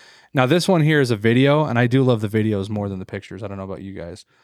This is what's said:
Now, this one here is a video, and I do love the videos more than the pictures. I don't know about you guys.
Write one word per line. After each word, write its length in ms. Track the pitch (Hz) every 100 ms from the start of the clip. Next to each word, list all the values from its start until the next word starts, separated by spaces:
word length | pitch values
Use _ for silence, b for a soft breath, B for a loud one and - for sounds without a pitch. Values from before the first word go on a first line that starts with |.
| b b b
Now, 120 | 139 127
this 220 | 175 170
one 140 | 180
here 180 | 151 151
is 100 | 127
a 60 | 107
video, 480 | 110 120 139 151
and 140 | 156 117
I 80 | 120
do 160 | 127
love 180 | 127 117
the 80 | 107
videos 400 | 110 110 101 98
more 200 | 104 101
than 100 | 95
the 80 | 95
pictures. 360 | 98 - 95
I 60 | 107
don't 80 | 98
know 80 |
about 160 | 95 78
you 100 | 95
guys. 300 | 95 85 92 - _